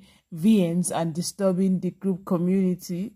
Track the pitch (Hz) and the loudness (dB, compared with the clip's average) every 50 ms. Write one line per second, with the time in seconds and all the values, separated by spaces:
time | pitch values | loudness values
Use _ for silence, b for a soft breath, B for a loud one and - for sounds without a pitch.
0 | B B B B B _ - 160 156 220 226 202 180 165 170 180 175 - - 147 | B B B B B _ -8 0 2 4 4 4 4 2 2 0 -2 -2 -2 -4
1 | 165 165 151 165 170 - - - 196 190 185 175 190 190 185 175 180 180 - - | -4 -4 -4 -6 -6 -6 -4 -2 0 0 2 2 2 2 2 0 -2 -4 -6 -4
2 | - 196 190 170 - - 190 165 175 175 190 196 190 185 180 180 - - 180 170 | -4 -4 -4 -4 -4 -2 -2 0 0 2 2 2 2 0 0 -2 -6 -8 -8 -8
3 | 196 226 - | -8 -8 -12